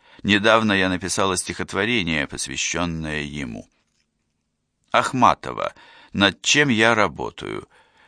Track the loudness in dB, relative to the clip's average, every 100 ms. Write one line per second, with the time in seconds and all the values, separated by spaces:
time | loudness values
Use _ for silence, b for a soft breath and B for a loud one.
0 | b b 2 4 6 4 4 2 2 0
1 | -4 0 0 0 -4 -8 -6 -2 0 0
2 | 0 -2 -4 -6 -8 -6 -4 -2 -4 -4
3 | -6 -6 -6 -8 -10 -12 -16 _ _ _
4 | _ _ _ _ _ _ _ _ _ -2
5 | 0 2 2 2 -4 -8 -8 B B B
6 | B 0 0 0 0 2 2 4 4 4
7 | 0 -2 -10 -10 -10 -10 -12 b b b